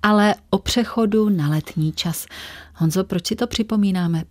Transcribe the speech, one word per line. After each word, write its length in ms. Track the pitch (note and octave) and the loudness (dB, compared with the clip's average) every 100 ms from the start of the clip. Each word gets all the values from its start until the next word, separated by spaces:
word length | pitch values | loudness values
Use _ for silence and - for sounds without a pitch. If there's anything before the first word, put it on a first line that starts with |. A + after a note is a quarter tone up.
ale 320 | G#3 G#3+ G#3 G3+ - | 2 4 4 2 -2
o 80 | F#3+ | -2
přechodu 680 | - A#3+ A3 - A3 A3 G#3+ | 0 -2 -2 0 2 2 2
na 200 | F#3 D3 | 2 0
letní 440 | D3+ - - D#3 | 0 -2 -2 -2
čas. 340 | D#3 E3+ D3+ - - - - - | -2 -6 -6 -10 -16 -16 -18 -14
Honzo, 300 | - D#3+ F3+ | -2 0 0
proč 220 | F#3+ F3+ - | -2 -2 -4
si 100 | A3 | -4
to 100 | A#3+ | -2
připomínáme 800 | - A3 G#3+ G3+ F#3 E3+ E3 E3 | -2 -2 0 2 2 0 -2 -4